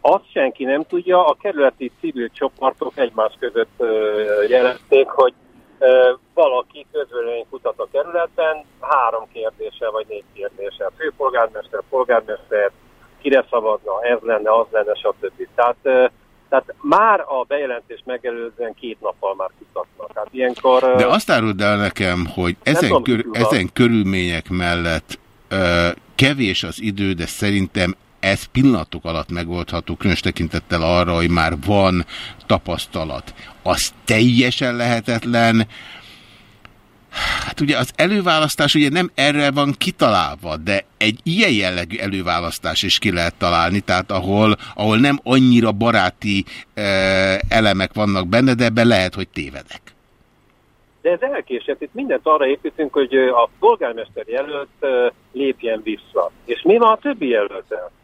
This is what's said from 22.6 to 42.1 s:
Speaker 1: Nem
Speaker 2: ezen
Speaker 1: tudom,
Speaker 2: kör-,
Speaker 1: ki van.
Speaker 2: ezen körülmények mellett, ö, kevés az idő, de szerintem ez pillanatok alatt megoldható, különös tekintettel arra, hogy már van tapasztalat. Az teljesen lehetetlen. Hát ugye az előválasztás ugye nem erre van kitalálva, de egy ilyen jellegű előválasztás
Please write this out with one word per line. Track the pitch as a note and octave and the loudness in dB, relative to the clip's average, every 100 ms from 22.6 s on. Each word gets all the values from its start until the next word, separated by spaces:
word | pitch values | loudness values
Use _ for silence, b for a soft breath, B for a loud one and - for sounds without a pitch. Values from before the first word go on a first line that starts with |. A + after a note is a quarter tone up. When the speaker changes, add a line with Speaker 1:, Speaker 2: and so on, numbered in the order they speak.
Speaker 1:
Nem | - | 0
Speaker 2:
ezen | D#3+ G3+ | 2 2
Speaker 1:
tudom, | D3+ | 2
Speaker 2:
kör-, | B2 A2+ | 2 -2
Speaker 1:
ki | A#2+ | -2
van. | A2+ | 0
Speaker 2:
ezen | A2+ G#2+ F#2 | 2 2 0
körülmények | - A#2+ A#2 F#2+ F#2+ F2+ E2 - | 2 4 4 2 0 0 -4 -4
mellett, | F2+ F2 F2 E2+ D#2+ - - _ _ _ | -4 0 0 0 -4 -6 -18 _ _ _
ö, | F#2+ F2+ F2 F2 - _ | -2 0 2 0 -2 _
kevés | - C3+ C#3 A2 F2+ | 0 0 2 -2 -2
az | F2+ - | -6 -6
idő, | G#2+ G2 G2 | -6 -2 -2
de | F2 D#2+ | -2 -6
szerintem | - G#2 G2+ F#2 G#2 F2+ F#2+ _ _ | -4 0 0 0 -2 -2 -4 _ _
ez | F#2+ G2 | -2 -2
pillanatok | - B2+ C3+ A2 D#2 E2+ | -2 2 4 2 -4 -10
alatt | E2 E2 D2+ | -6 -6 -6
megoldható, | E2+ E2 F2 E2+ E2+ - | -8 -6 -6 -6 -8 -6
különös | E2+ G#2 F2 | -4 -2 0
tekintettel | F#2 - E2 E2+ - F2 | -2 -4 -4 -4 -4 -2
arra, | E2 F2 F2 | 2 2 2
hogy | E2+ E2+ | 0 2
már | E2+ D#2+ E2 F#2+ | 2 0 -2 0
van | G2+ F#2+ F2+ E2+ B B B - | 2 4 0 -4 B B B -2
tapasztalat. | G2+ - E2 - F2+ D#2+ B1 - B B B | -2 -2 -8 -6 -8 -6 -10 -12 B B B
Az | - F2 - - | -2 -2 -2 -8
teljesen | - A2 B2 A#2+ B2 B2 C3 A#2+ | -2 4 4 4 2 0 -4 -2
lehetetlen. | A#2+ A#2 A2 A#2 A#2+ A#2 A#2 A2+ A2 B B B B B B B B B - _ _ _ _ B B B B | -2 -2 -2 -4 0 2 4 2 0 B B B B B B B B B -20 _ _ _ _ B B B B
Hát | - | -4
ugye | C#3+ C3+ | -2 0
az | B2 - | -2 0
előválasztás | E3 G#3 F3+ D#3 D3+ - D3 | 0 2 2 2 0 0 2
ugye | D#3 D3 | 4 2
nem | D#3+ F3+ | 2 -2
erre | - C#3 D3 C#3+ | 0 0 2 0
van | C#3 C#3+ C3+ | 0 -2 -2
kitalálva, | F#3 - C3+ G2 D2+ D2 E2+ D#2 | -4 0 2 2 0 -6 -8 -8
de | E2 G2 - _ | -2 -4 -4 _
egy | G#2+ A2+ | -2 0
ilyen | - F3 G#3+ | -4 0 2
jellegű | A2+ F#2 F2+ E2+ E2 | 2 0 -4 -6 -6
előválasztás | G2 | -6